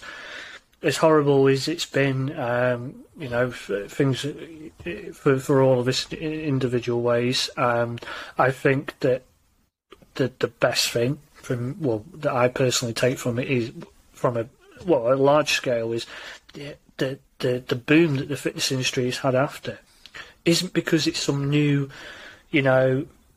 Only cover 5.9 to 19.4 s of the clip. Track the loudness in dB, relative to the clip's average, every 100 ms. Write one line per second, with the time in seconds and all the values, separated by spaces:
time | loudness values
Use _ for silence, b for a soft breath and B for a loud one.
5.9 | -2 -4 -6 -6 -4 -2 0 0 -2 -2
6.9 | 0 2 2 2 -2 -4 -2 0 0 -2
7.9 | -6 B B B B 0 2 0 0 -4
8.9 | -2 0 0 _ _ _ _ _ _ _
9.9 | -20 _ -4 -4 -2 -6 0 0 0 -2
10.9 | 0 0 -2 _ _ -6 -4 -4 -4 -2
11.9 | -2 -6 -6 -2 2 0 2 0 0 -2
12.9 | 0 0 0 -4 -4 -2 -2 -4 -8 -18
13.9 | _ _ -4 -2 -2 -6 _ _ -8 0
14.9 | 2 4 4 6 4 2 -2 0 -2 -2
15.9 | -4 -6 B B B _ -16 -16 -16 _
16.9 | -4 -4 -4 _ -4 -2 -2 -2 -4 4
17.9 | 4 6 2 -4 -6 -6 -4 -2 -2 -2
18.9 | -2 -2 -2 0 2